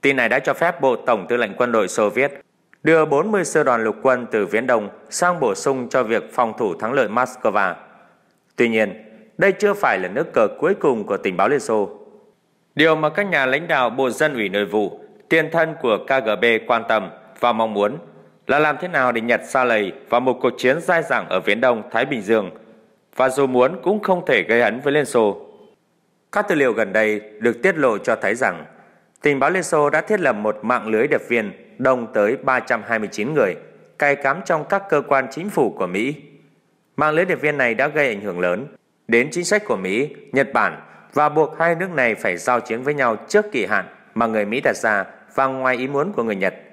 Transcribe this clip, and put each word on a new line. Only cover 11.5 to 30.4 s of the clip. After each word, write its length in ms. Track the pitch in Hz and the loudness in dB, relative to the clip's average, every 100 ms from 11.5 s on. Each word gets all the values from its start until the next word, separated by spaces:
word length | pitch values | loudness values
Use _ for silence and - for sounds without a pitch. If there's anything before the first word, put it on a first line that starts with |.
| 139 | 0
Xô. 300 | - 110 95 - - - _ _ _ _ _ | 0 -2 -2 -8 -20 -20 _ _ _ _ _
Điều 220 | - 160 156 | 2 2 4
mà 120 | 151 | 0
các 140 | 156 | -2
nhà 240 | 202 160 131 | -2 0 0
lãnh 220 | 135 165 | -2 0
đạo 220 | 151 123 | 0 0
Bộ 200 | 123 131 | 0 -2
Dân 240 | 113 156 | 2 0
ủy 140 | 131 101 | 0 -2
Nội 160 | 101 | -2
vụ, 360 | 101 104 98 - - - _ | 0 0 -2 -6 -20 -20 _
tiền 220 | 160 156 | 0 2
thân 220 | 165 160 156 | 0 0 -2
của 160 | 120 101 | 0 0
K 100 | - | 2
G 200 | 135 110 104 | 0 0 2
B 20 | 117 113 110 | 2 2 2
quan 160 | 117 110 | -2 2
tâm 220 | 110 95 - - - | -2 -2 -14 -20 -2
và 120 | 120 | 0
mong 220 | 113 113 | 2 0
muốn 240 | 104 104 147 - - - _ - | 2 0 -2 -14 -20 -20 _ -2
là 120 | 139 | 2
làm 180 | 151 147 | 2 0
thế 80 | 180 | -4
nào 240 | 160 127 | 0 0
để 80 | 117 | 0
Nhật 200 | 117 113 - | 0 -2 0
sa 160 | 135 | 0
lầy 280 | 123 110 98 - - | 2 2 0 -6 -2
vào 120 | 120 | 0
một 180 | 127 123 | 2 0
cuộc 120 | 131 123 | -2 2
chiến 220 | 127 151 | 2 2
dai 220 | 170 170 | 2 0
dẳng 260 | 156 123 85 | 2 -2 0
ở 120 | 92 | -2
Viễn 200 | 90 104 | 0 2
Đông 220 | 127 117 104 | 4 2 -2
Thái 140 | 113 | -2
Bình 180 | 139 131 | -2 -4
Dương, 280 | 95 113 95 - - - _ _ _ - | 2 0 0 -10 -20 -20 _ _ _ 0
và 120 | 131 | 0
dù 180 | 131 139 | 2 0
muốn 340 | 123 131 185 | 4 2 2
cũng 200 | 180 208 | -2 -2
không 240 | 202 180 - | 0 -2 2
thể 160 | 123 | 0
gây 200 | 85 117 | 2 2
hấn 180 | 113 117 | 2 0
với 120 | 139 | -2
Liên 120 | 147 | 0
Xô. 420 | 135 123 107 98 - - - _ _ _ _ _ _ | 0 2 2 0 -12 -20 -20 _ _ _ _ _ _
Các 160 | 208 208 | -4 0
tư 60 | |
liệu 180 | 165 135 | 2 2
gần 200 | 107 104 | 2 0
đây 280 | 101 107 107 - - | 2 2 0 -6 -2
được 240 | 113 113 | -2 0
tiết 160 | 185 170 | 0 2
lộ 200 | 135 104 | 0 0
cho 180 | 104 110 | -2 -2
thấy 180 | 101 | -2
rằng 300 | 120 117 87 76 - - _ _ _ | 0 -2 -4 -14 -20 -20 _ _ _
tình 160 | 147 139 | 0 2
báo 120 | 143 | 0
Liên 120 | 185 | 0
Xô 280 | 170 156 147 | 0 2 2
đã 100 | 156 | 2
thiết 200 | - 214 | 0 0
lập 120 | 151 | 0
một 260 | 107 | 0